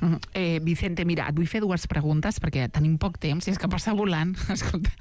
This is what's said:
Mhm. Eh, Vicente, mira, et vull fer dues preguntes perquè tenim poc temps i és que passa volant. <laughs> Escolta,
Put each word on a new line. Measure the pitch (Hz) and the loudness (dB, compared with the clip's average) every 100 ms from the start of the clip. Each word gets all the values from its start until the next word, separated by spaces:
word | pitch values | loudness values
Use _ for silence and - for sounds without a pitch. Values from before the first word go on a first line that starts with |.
Mhm. | 170 165 - | 0 0 -4
Eh, | 196 175 165 | -4 -2 0
Vicente, | 160 165 196 175 170 | 0 0 0 0 0
mira, | 160 135 | 0 0
et | |
vull | 151 165 | 0 0
fer | 220 | 0
dues | 208 175 - | 0 0 -2
preguntes | 147 151 156 196 - | 0 2 2 0 0
perquè | 156 135 123 | -2 0 0
tenim | 147 156 156 | 2 4 4
poc | 202 - | 0 -2
temps | 156 156 185 | -2 -2 -2
i | |
és | 190 | -2
que | 190 | 0
passa | 180 220 | 0 0
volant. | 208 202 160 175 190 | 2 2 2 0 -2
<laughs> | - | -2
Escolta, | - - 170 175 - | -2 -2 0 0 0